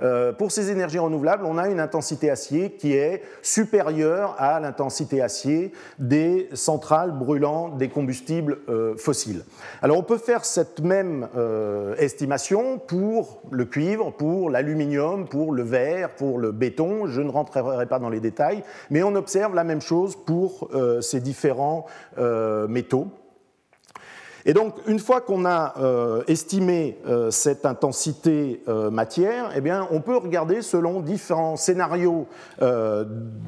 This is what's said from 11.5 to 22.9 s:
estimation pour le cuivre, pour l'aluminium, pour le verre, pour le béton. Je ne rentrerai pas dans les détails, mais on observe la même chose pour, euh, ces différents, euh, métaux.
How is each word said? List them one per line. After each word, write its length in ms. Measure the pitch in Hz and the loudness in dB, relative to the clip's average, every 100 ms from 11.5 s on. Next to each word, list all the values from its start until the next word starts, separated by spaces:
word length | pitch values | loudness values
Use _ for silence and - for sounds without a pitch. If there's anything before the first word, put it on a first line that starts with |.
| 110 104 101 101 120 | 0 -2 -2 -4 0
estimation 800 | 143 - 139 139 - 196 262 254 | 0 0 -2 -2 0 0 0 -4
pour 640 | - 180 208 226 - - 123 | -4 -2 0 0 -2 -10 -6
le 140 | 127 | -4
cuivre, 480 | 120 143 170 220 170 | -2 0 0 0 -2
pour 380 | - 151 190 170 | -2 0 0 0
l'aluminium, 800 | 127 147 156 147 143 156 196 175 | 0 0 0 0 0 0 -2 -4
pour 260 | 143 160 | -2 0
le 100 | 127 | 0
verre, 460 | 117 127 139 180 170 - | 0 2 2 0 -4 -4
pour 220 | 139 123 | -2 0
le 140 | 110 | -2
béton. 560 | 107 123 - 170 214 185 | 0 -2 0 -2 0 -2
Je 140 | 123 | -2
ne 100 | 147 | -2
rentrerai 540 | 139 147 135 127 127 120 | -2 -2 -2 -2 -2 0
pas 140 | 131 | -2
dans 100 | 117 | -2
les 100 | 110 | -2
détails, 440 | 113 - 147 202 - - - | -2 0 0 0 -8 -18 -2
mais 140 | 147 | 2
on 120 | 202 196 | 2 0
observe 400 | 196 190 214 180 | 0 0 2 2
la 80 | |
même 180 | 170 156 | 0 -2
chose 340 | - 170 190 - | 0 0 0 -2
pour, 540 | - 170 185 - - | -2 0 0 -2 -4
euh, 260 | 135 123 120 | 0 2 2
ces 220 | 117 135 | 0 -2
différents, 640 | 131 131 147 127 143 160 156 - - - | -4 0 0 2 0 -2 -8 -18 -12 -2
euh, 500 | 120 113 110 107 107 | 0 2 0 0 0
métaux. 400 | 123 - | -2 0